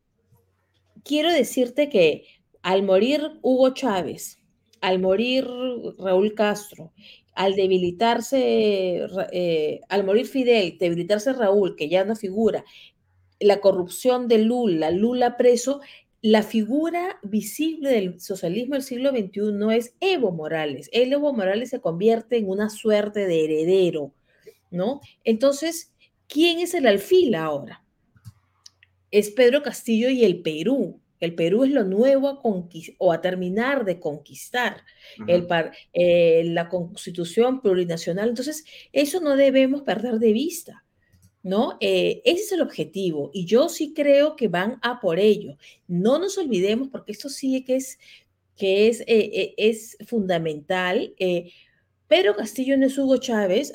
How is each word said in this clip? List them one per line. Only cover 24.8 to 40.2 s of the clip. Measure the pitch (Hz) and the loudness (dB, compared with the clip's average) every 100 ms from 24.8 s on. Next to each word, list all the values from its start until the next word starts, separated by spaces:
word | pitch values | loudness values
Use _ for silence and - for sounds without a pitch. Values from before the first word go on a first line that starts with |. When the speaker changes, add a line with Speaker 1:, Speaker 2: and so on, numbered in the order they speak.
| 202 285 - _ 226 | -4 -4 -10 _ -2
Speaker 1:
Entonces, | 220 269 277 320 330 - _ _ _ _ | 2 2 0 -4 -6 -12 _ _ _ _
¿quién | 285 349 330 | 0 2 2
es | 349 349 | -2 0
el | 254 | 2
alfil | 202 - 370 320 170 | 2 4 4 4 0
ahora? | 160 147 - - _ _ _ _ - _ _ _ - _ _ _ _ | -2 -6 -10 -20 _ _ _ _ -20 _ _ _ -20 _ _ _ _
Es | 208 208 | 0 0
Pedro | - 247 285 | 4 4 4
Castillo | 269 - - 220 247 | -2 -10 -2 0 2
y | 254 | 4
el | 214 175 | 2 2
Perú. | 170 156 180 269 180 - _ - | -4 -4 -2 -2 -2 -8 _ -8
El | 170 170 | -8 -2
Perú | 165 208 269 | 0 2 2
es | |
lo | 285 | 2
nuevo | 190 196 262 269 277 | 0 2 2 2 0
a | 277 | -4
conquis-, | 233 185 175 165 - - | -4 -4 -8 -14 -18 -2
o | 185 | 0
a | 165 | 0
terminar | 180 185 180 196 254 277 | -2 -4 -4 -2 -2 -2
de | 202 175 | -4 -4
conquistar, | 156 151 - 135 - 247 226 - _ _ - - | -6 -10 -14 -20 -10 -4 -4 -6 _ _ -20 -14
Speaker 2:
Ujú. | - | 0
Speaker 1:
el | 175 175 | 2 2
par-, | 170 160 - - | -2 -2 -8 -10
eh, | 175 175 175 170 165 170 | 0 4 6 6 4 2
la | 170 170 | -2 -4
constitución | 180 175 - - 175 170 - 247 262 | -6 -8 -10 -12 -8 -4 0 0 2
plurinacional. | 208 185 175 170 175 175 226 | 0 0 0 -4 -4 -4 -2
Entonces, | 233 269 302 - - - | -4 -6 -8 -14 -20 -6
eso | 277 285 370 | -2 0 0
no | 302 269 | 0 4
debemos | 277 262 262 285 | 4 4 2 0
perder | - 190 240 | -2 -4 -2
de | 220 | 0